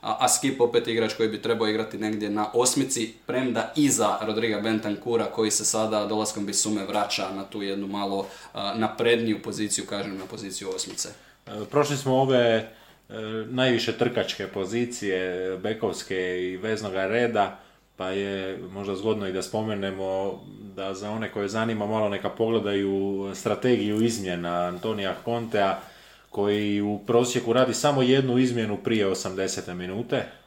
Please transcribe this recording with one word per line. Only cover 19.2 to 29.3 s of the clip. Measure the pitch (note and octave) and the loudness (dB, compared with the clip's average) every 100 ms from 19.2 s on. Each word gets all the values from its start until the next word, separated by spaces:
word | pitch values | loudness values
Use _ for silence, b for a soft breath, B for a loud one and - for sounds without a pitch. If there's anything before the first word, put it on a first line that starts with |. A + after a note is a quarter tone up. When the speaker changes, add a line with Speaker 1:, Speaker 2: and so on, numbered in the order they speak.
| G2 | 0
Speaker 2:
i | |
da | F#2 | -2
spomenemo | F2+ A2 A2 G#2 G2 F#2+ F#2+ F#2+ G2 F#2+ G2 G2+ G#2 F#2+ | -2 -2 -2 -2 -2 -2 -2 0 -2 -4 -12 -16 -14 -8
da | F#2+ | -6
za | F#2+ G#2 | -6 -6
one | A2 G#2+ | -4 -4
koje | G#2+ G2+ | -2 -2
zanima | A2 A2+ A2 G#2 | 0 0 0 0
malo | A2 G#2+ | 2 2
neka | G2+ G2+ | 0 -4
pogledaju | - A2+ A2+ G2+ G2+ G2 G2 G2 G2 G2 | 0 2 2 2 2 2 2 0 -2 -4
strategiju | F#2+ A2+ G#2 B2+ A#2+ G2+ G#2+ | -4 -2 2 4 4 4 4
izmjena | A#2 A2 F#2 F2 F2 F2 | 2 2 -2 -2 0 0
Antonija | F2 F2+ A2 G#2 G2 F#2 | 0 -2 -4 -2 -2 -4
Contea, | - A#2 A2+ A2 G2 F#2 B B B B B | -4 -4 0 2 2 0 B B B B B
koji | - G2+ G#2 G#2 G2+ | -2 2 2 2 0
u | G2+ G#2 - | 0 -2 4
prosjeku | A#2 B2 B2 A2+ | 4 4 0 2
radi | A#2 B2+ | 4 4
samo | A2 D3 C#3 | 4 2 4
jednu | B2+ C3+ C3+ B2 | 6 6 4 4
izmjenu | B2+ A#2+ A2 G2+ | 4 2 -2 -2
prije | - A2+ G2 | 0 2 2
osamdesete | F#2 G2 | 0 -4